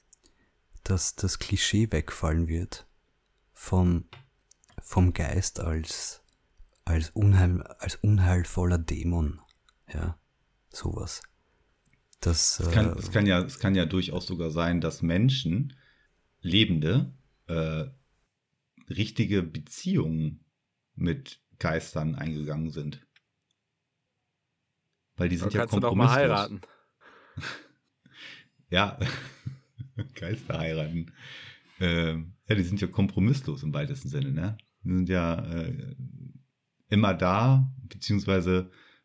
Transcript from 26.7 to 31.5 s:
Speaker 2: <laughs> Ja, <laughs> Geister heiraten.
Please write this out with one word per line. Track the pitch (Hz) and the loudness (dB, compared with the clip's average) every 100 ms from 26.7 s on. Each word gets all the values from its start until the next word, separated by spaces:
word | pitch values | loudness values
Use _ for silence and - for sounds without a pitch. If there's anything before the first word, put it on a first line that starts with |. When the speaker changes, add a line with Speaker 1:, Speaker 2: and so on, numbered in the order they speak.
| _ _ _ - - _ - | _ _ _ -20 -20 _ -14
Speaker 2:
<laughs> | - - - _ _ _ _ - - - _ _ - | -12 -12 -18 _ _ _ _ -20 -20 -20 _ _ -4
Ja, | 90 101 - - - - - - | 0 0 -2 -6 -6 -12 -14 -14
<laughs> | - _ - - - - | -14 _ -18 -14 -10 -12
Geister | - 85 113 - 80 | -10 -8 -8 -6 -6
heiraten. | 82 80 78 82 82 - - - - | -4 -4 -4 -6 -8 -14 -20 -18 -20